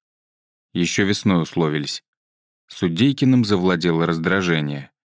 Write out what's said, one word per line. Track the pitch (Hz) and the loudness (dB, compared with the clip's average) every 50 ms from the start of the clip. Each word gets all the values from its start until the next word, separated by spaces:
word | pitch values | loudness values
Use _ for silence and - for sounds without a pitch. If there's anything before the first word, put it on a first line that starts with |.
| _ _ _ _ _ _ _ _ _ _ _ _ _ _ - | _ _ _ _ _ _ _ _ _ _ _ _ _ _ -4
"Ещё | 90 87 82 - - 101 | -2 -2 -2 0 0 0
весной | 95 101 - - 104 92 85 80 | 0 0 0 0 2 2 0 0
условились". | - - 87 82 76 73 76 71 71 - - - _ _ _ _ _ _ _ _ _ _ _ _ - | -2 -2 -2 -2 0 -2 -2 -4 -6 -8 -10 -12 _ _ _ _ _ _ _ _ _ _ _ _ -18
Судейкиным | - - 101 87 82 82 120 143 135 - 139 131 131 127 113 | -8 -4 -4 -2 0 2 2 2 2 2 2 2 4 4 2
завладело | 101 104 90 90 92 90 85 82 87 82 82 82 | 2 2 2 2 2 0 2 0 0 0 2 0
раздражение. | 82 82 82 80 90 92 98 92 87 82 78 73 73 71 69 71 - _ _ _ | 0 0 -2 0 0 0 0 0 0 0 0 -2 -4 -6 -8 -12 -14 _ _ _